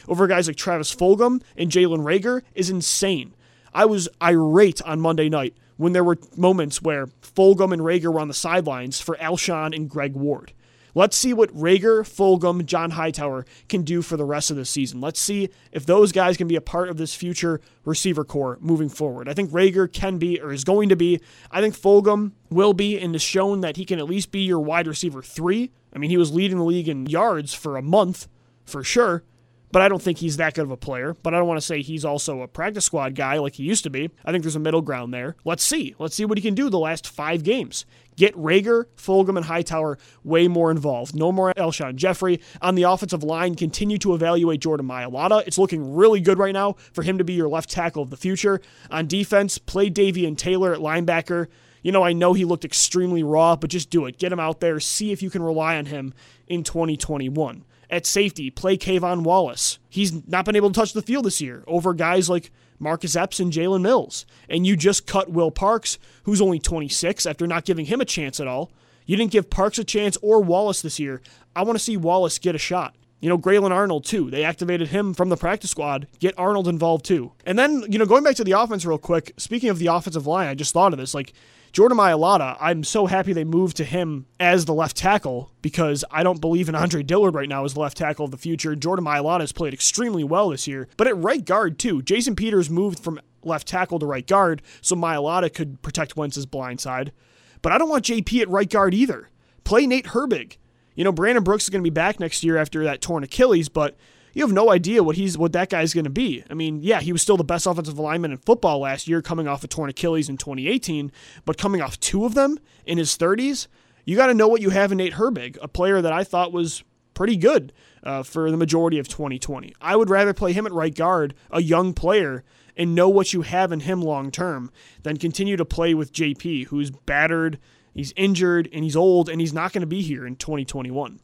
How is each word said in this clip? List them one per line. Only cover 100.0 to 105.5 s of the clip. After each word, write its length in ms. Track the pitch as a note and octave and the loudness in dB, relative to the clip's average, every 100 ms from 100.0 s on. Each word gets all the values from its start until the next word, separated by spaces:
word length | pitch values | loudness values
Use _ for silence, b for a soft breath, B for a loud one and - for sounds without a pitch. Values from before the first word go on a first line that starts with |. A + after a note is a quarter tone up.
| - | 0
Herbig. 500 | A#3 C#4 E3+ A2+ - _ _ _ - | -2 -2 -2 -6 -18 _ _ _ -2
You 80 | |
know, 80 | F#3 | 0
Brandon 320 | E3 G3+ B3 | 2 4 4
Brooks 220 | F#3 G#3 - | 4 2 0
is 40 | |
gonna 140 | F#3+ | -2
be 60 | E3+ | 0
back 320 | D#3+ F3 F3+ | 0 0 -2
next 200 | E3 - | -4 -2
year 140 | E3 D#3+ | 0 0
after 300 | D3+ D#3 D#3 | 0 -2 -2
that 160 | C3+ | -2
torn 240 | - D#3+ C#3 | -4 -4 -4
Achilles, 420 | - B3+ F3+ D3 | 4 4 4 2
but 300 | D#3+ D3 - b b b | -2 -2 -4 b b b
you 100 | - | -2
have 100 | C#4+ | 2
no 180 | F#3+ A3+ | 4 6
idea 320 | F#3 F3+ A3+ | 6 4 4
what 140 | D#3+ E3 | 4 2
he's, 200 | G3 D#3+ | -2 0
what 140 | E3 | 0